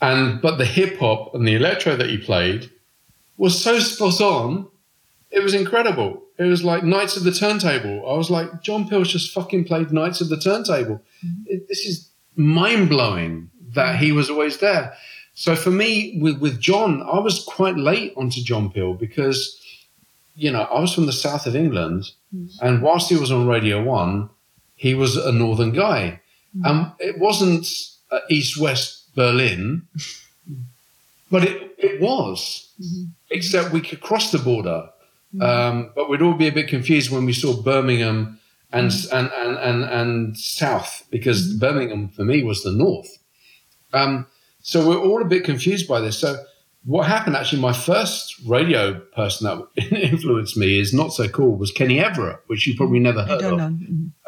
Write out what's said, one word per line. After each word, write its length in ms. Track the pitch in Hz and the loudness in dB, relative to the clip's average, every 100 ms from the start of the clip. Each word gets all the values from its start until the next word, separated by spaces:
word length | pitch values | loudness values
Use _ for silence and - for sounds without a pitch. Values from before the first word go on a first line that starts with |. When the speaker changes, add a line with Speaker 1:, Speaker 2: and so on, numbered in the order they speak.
Speaker 1:
And, 400 | 135 131 127 113 | 0 2 2 2
but 160 | 160 160 | 0 0
the 80 | 123 | 0
hip 320 | 185 190 - | 2 0 0
hop 380 | 117 107 - 120 | 0 0 -4 -2
and 120 | 113 | 2
the 60 | |
electro 420 | 110 165 202 170 127 | 2 2 0 0 0
that 140 | 123 | -2
he 80 | 107 | -4
played 520 | - 92 90 110 - _ _ _ _ _ _ - | -2 0 2 -2 -8 _ _ _ _ _ _ 0
was 240 | 190 175 | 0 2
so 140 | 233 233 | 2 2
spot 400 | 214 - 196 175 | 2 0 0 4
on. 460 | 202 143 117 185 190 _ _ _ _ _ _ | 2 2 0 -4 -8 _ _ _ _ _ _
It 140 | 202 | 0
was 100 | 196 | 2
incredible. 720 | 196 190 233 226 147 101 - - - | 0 2 2 2 0 -2 -4 -16 -2
It 60 | 180 | 2
was 180 | 175 | 2
like 200 | 175 170 | 2 0
Knights 320 | 165 196 196 202 | 2 2 0 0
of 100 | 175 | 0
the 60 | |
Turntable. 800 | 175 208 208 175 135 104 101 131 | 0 0 2 0 0 -2 -8 -4
I 40 | 151 | -2
was 120 | 165 | 0
like, 320 | 170 170 170 | -2 -2 -8
"John 240 | - 208 208 | -6 -4 0
Peel's 220 | 202 175 | 0 0
just 200 | 175 - | -2 -4
fucking 320 | 196 185 185 170 | -6 -2 -2 0
played 260 | 165 151 | -2 0
Knights 280 | 156 170 175 | 0 0 -2
of 80 | 165 | -2
the 100 | 156 | 0
Turntable." 600 | 190 214 208 143 110 104 _ _ | 0 0 0 -2 -2 -6 _ _
Speaker 2:
Mm-hmm. 200 | 175 180 214 | -10 -8 -6
Speaker 1:
It, 220 | 185 - | -8 -6
this 180 | 202 202 | -8 -6
is 240 | 165 - _ _ - | -8 -12 _ _ 0
mind 540 | 151 165 208 226 175 | 2 4 2 4 4
blowing 640 | 139 113 90 82 82 85 _ - | 4 2 0 -4 -6 -12 _ -8
that 260 | 135 127 120 | -2 0 2
he 120 | 151 | 2
was 180 | 147 139 | 2 2
always 260 | 151 151 139 | 0 -2 2
there. 360 | 202 175 120 - - - - | 2 2 -2 -12 -20 -20 -20
So 220 | - 170 165 | -4 0 2
for 140 | 185 | 2
me, 480 | 190 226 214 214 170 | 2 2 0 -2 0
with, 200 | 156 139 | 0 2
with 200 | 147 123 | -2 0
John, 440 | - 196 214 139 | 2 2 2 0
I 160 | - 180 | 0 0
was 240 | 214 175 | 0 -2
quite 340 | - - 190 165 | -6 0 0 2
late 340 | 139 214 214 - | 0 0 -2 -4
onto 240 | 127 123 | -4 -4
John 300 | 120 110 98 | -2 -2 -2
Peel 240 | 101 92 90 | -2 -4 -4
because, 680 | 110 - 135 135 - - - - _ _ _ _ _ 156 | -6 -2 0 0 -4 -12 -20 -20 _ _ _ _ _ -4
you 140 | 147 | -2
know, 100 | 117 | 0
I 160 | 107 147 | 0 0
was 160 | 175 175 | 0 2
from 100 | 147 | 0
the 80 | |
south 320 | 127 147 147 127 | 0 -2 -2 -2
of 100 | 131 | 0
England, 540 | 160 98 80 90 104 - _ 185 | 2 0 -2 -4 -6 -16 _ -12
Speaker 2:
Mm-hmm. 300 | 175 - 127 | -12 -4 2
Speaker 1:
and 160 | 123 | 4
whilst 260 | 143 175 175 | 4 2 2
he 60 | 165 | 0
was 160 | 131 | 2
on 160 | 127 123 | 2 2
Radio 360 | 113 107 104 | 2 2 0
One, 460 | 123 113 90 101 107 _ _ _ _ _ | 0 0 0 -2 -6 _ _ _ _ _
he 180 | 131 131 | -2 2
was 200 | 131 139 | 2 0
a 160 | 139 | 2
northern 420 | 117 117 110 113 | 2 2 2 2
guy. 460 | 135 208 131 87 85 _ _ _ 190 | 2 2 2 -2 -8 _ _ _ -4
Speaker 2:
Mm-hmm. 80 | 165 | 0
Speaker 1:
And 260 | 156 170 - | 0 0 -4
it 200 | 180 165 | -8 0
wasn't, 480 | 208 185 185 165 170 - - _ - | 2 4 4 2 -2 -8 -10 _ -6
uh, 80 | 127 - | -6 0
East 280 | 151 123 147 | 0 0 0
West 540 | 151 127 - - _ 135 | 0 0 -4 -10 _ 0
Berlin, 680 | 123 123 120 90 104 170 - 156 - - _ _ - 131 123 _ _ _ _ _ - | 2 4 2 0 -2 -4 -6 -12 -12 -16 _ _ -16 -14 -14 _ _ _ _ _ -2
but 120 | 180 | 2
it, 320 | 185 - - - | 2 -2 -14 -2
it 240 | 196 147 | 0 2
was, 600 | 214 262 98 180 - - - - | 0 0 -2 -6 -8 -10 -16 -14
Speaker 2:
Mm-hmm. 260 | 180 180 170 - - | -10 -8 -10 -14 -8
Speaker 1:
except 400 | 180 175 185 175 | -6 0 0 0
we 80 | 160 | -2
could 200 | - 156 | -4 -12
cross 300 | - 214 - | -4 -2 0
the 60 | 151 | 0
border. 500 | 123 113 90 82 - _ _ _ _ 95 | 0 0 0 -4 -6 _ _ _ _ -2
Speaker 2:
Mm-hmm. 60 | |
Speaker 1:
Um, 500 | 123 120 120 120 117 143 | 0 2 2 -2 -4 -6
but 160 | 143 | -2
we'd 100 | 139 | 2
all 140 | 175 156 | 2 4
be 120 | 156 | 2
a 40 | |
bit 160 | 147 156 | 0 -2
confused 420 | 131 123 151 123 | -4 2 2 2
when 140 | 131 127 | -2 0
we 80 | |
saw 260 | 123 143 117 | 0 0 0
Birmingham 800 | 123 135 131 117 113 110 107 - _ _ _ | 2 2 2 2 0 0 -4 -8 _ _ _
and, 200 | 147 180 | 0 0
Speaker 2:
Mm-hmm. 240 | - - 131 | 0 -2 -2
Speaker 1:
and, 140 | 131 | -2
and, 240 | 131 120 123 | -4 -4 -2
and, 260 | 127 120 - | -2 -2 -2
and 460 | 120 120 117 110 110 | -2 -2 -2 -4 -6
south, 680 | - - 143 110 - - - | -8 -4 -2 -2 -4 -14 -8
because 380 | 117 127 101 90 | -2 0 2 0
Speaker 2:
Mm-hmm. 100 | 107 | 0
Speaker 1:
Birmingham 500 | 135 147 120 104 101 | 0 0 -2 -4 -8
for 140 | - | -4
me 200 | 104 143 | 0 2
was 180 | 117 95 | 0 -2
the 80 | 98 | -2
north. 460 | 104 185 - - - _ _ _ _ _ _ - | 2 2 0 -8 -20 _ _ _ _ _ _ -4
Um, 340 | 135 139 131 123 _ _ _ | 0 0 -2 -6 _ _ _
so 260 | - 170 160 | -2 2 4
we're 120 | 180 | 4
all 220 | 190 226 | 2 2
a 20 | 180 | 2
bit 180 | 180 | 0
confused 440 | 160 127 165 196 165 | 0 0 0 0 0
by 140 | 120 | -2
this. 180 | 110 107 | -2 -2
So 180 | 147 135 - _ _ _ 127 | -4 -4 -10 _ _ _ -2
what 220 | 160 156 | 0 2
happened, 280 | 220 214 143 | 2 0 -2
actually, 260 | - 143 | -2 0
my 120 | 127 | 0
first 600 | 123 - 208 220 - - - 120 | 0 2 0 0 -6 -10 -12 0
radio 540 | 123 170 123 98 90 - - | 2 4 2 0 -4 -10 -4
person 320 | 101 - 104 | -4 -2 -4
that 440 | 87 - - - | -4 -6 -6 -2
<laughs> 0 | |
influenced 640 | 214 151 160 - 117 104 113 | 0 0 0 0 0 0 0
me 220 | 95 98 | 2 2
is 140 | 98 | 2
not 200 | 127 160 | 0 0
so 140 | - 104 | -2 -2
cool, 260 | - 131 98 | 2 2 2
was 160 | 101 | -4
Kenny 280 | - 127 135 | 0 2 2
Everett, 400 | 208 165 90 - - | 0 -2 -6 -8 -8
which 200 | 107 143 | -2 -2
you 80 | 120 | 0
probably 220 | 127 123 | 2 4
never 220 | 120 110 | 4 2
Speaker 2:
I 40 | 98 | 0
Speaker 1:
heard 140 | - | -2
Speaker 2:
don't 120 | 190 | 0
Speaker 1:
of. 40 | 123 | 0
Speaker 2:
know. 100 | 160 | -2
Mm-hmm. 380 | 165 175 160 165 - | -4 -4 -6 -6 -8